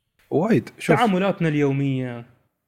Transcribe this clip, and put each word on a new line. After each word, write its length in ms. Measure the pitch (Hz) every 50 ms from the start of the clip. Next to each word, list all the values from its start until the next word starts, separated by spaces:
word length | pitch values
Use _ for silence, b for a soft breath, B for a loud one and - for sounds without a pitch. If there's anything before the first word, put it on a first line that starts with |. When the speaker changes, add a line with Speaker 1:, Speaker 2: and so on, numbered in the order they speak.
| _ _ _ _ _ _
Speaker 1:
وايد. 400 | - 131 170 220 226 135 - - - -
شوف، 180 | - - - 220
Speaker 2:
تعاملاتنا 500 | 240 240 190 180 190 202 180 - 170 160
اليومية. 800 | 151 147 147 139 139 139 139 139 135 131 127 127 120 120 117 - _ _ _ _ _ _ _